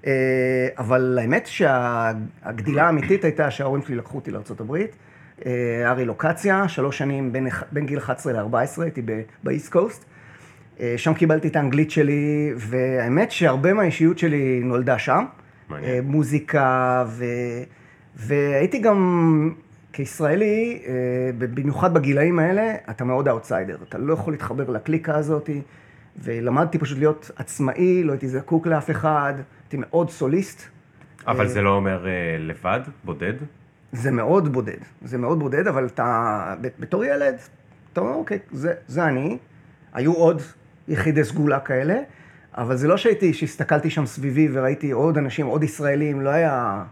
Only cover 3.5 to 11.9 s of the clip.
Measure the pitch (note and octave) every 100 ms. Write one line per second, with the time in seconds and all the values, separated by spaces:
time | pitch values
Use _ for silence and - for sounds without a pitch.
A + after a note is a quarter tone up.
3.5 | - C#3 C#3 C3+ A#2+ A2+ C#3 - G2+ G#2
4.5 | G2+ A2+ D#3 A3 - - - - - B2+
5.5 | B2 A#2+ A#2 A#2+ B2+ B2 G#2+ D#3 E3 G3+
6.5 | F#3+ G3 D#3+ C#3 C3+ C#3 C#3 C3 B2 C3
7.5 | - - D3 C#3+ C#3 - - D3 A#2 G#2
8.5 | A#2 C#3 D#3+ E3 D#3 A2+ A2 A2 - C3
9.5 | C#3+ - E3+ G#3+ - - - - - -
10.5 | - - - A#2+ A#2+ E3 D#3 E3 D#3 D#3
11.5 | D#3 C#3+ C3+ D#3